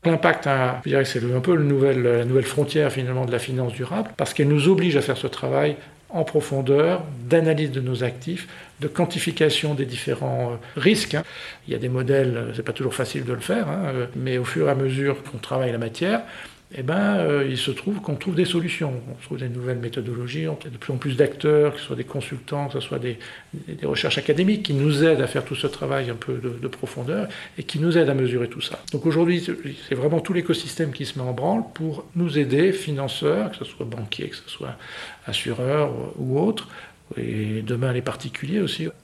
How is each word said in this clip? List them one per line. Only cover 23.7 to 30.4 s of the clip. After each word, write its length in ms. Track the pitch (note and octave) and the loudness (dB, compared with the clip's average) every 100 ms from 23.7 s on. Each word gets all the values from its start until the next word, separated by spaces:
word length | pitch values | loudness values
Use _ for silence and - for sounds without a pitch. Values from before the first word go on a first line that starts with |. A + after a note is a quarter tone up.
des 140 | D#3 C#3+ | -6 -2
recherches 320 | C#3+ D3+ C#3 | 0 0 0
académiques 460 | C3+ D3 F#3 G#3+ | 2 4 4 2
qui 100 | G#3 | 0
nous 280 | C#3 D3 C#3+ | 2 2 6
aident 200 | D#3+ D3+ | 6 6
à 40 | B2 | 2
faire 200 | C#3+ - | -2 -4
tout 80 | |
ce 120 | C3+ C#3+ | -4 -4
travail 440 | - C#3 C#3 B2 | -4 -2 -2 -2
un 40 | |
peu 200 | A#2 - | -6 -6
de, 160 | B2+ A#2+ A#2 | -4 -4 -6
de 80 | B2+ | -8
profondeur 580 | - B2+ - B2 F#3+ C4+ - - - | -6 -8 -6 -4 -2 -4 -8 -14 -12
et 60 | |
qui 160 | - D3 | -6 0
nous 180 | E3 E3+ | 4 6
aident 140 | D3 | 4
à 40 | |
mesurer 340 | C3+ B2+ B2 A#2+ | 4 2 0 -2
tout 120 | - | -6
ça. 180 | - - - | -8 -8 -6
Donc 140 | C#3 D#3+ | 0 2
aujourd'hui, 360 | D#3 E3+ F3 | 4 4 2
c'est, 140 | F3 - C#3 C3+ - | 0 -6 -6 -10 -4
c'est 60 | |
vraiment 260 | B2+ C#3+ D#3+ | 0 2 2
tout 140 | D#3 | 0
l'écosystème 580 | F3+ | -2